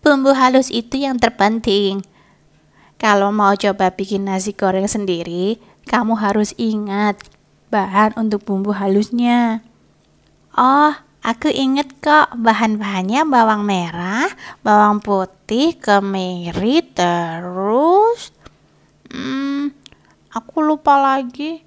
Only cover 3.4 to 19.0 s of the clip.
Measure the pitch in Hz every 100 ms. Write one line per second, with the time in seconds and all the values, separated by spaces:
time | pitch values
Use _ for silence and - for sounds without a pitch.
3.4 | 196 202 208 202 190 185 196 196 196 190
4.4 | 196 - 196 185 196 220 196 170 170 175
5.4 | 190 233 _ _ - 247 220 226 208 208
6.4 | 208 - 226 214 208 196 208 202 - _
7.4 | _ _ _ 220 220 190 214 220 220 208
8.4 | 208 190 202 196 196 196 214 240 240 240
9.4 | 233 220 _ _ _ _ _ _ _ _
10.4 | _ - 254 277 302 285 _ _ 226 233
11.4 | 302 269 269 269 277 - 302 302 285 240
12.4 | 226 214 226 214 202 190 185 254 320 254
13.4 | 220 214 202 190 170 170 180 220 359 -
14.4 | - - - 208 208 208 208 196 185 _
15.4 | - 226 311 320 - 202 196 190 185 180
16.4 | 170 175 208 302 339 - 175 175 170 165
17.4 | 180 185 196 240 311 381 440 466 - _
18.4 | - _ _ _ _ _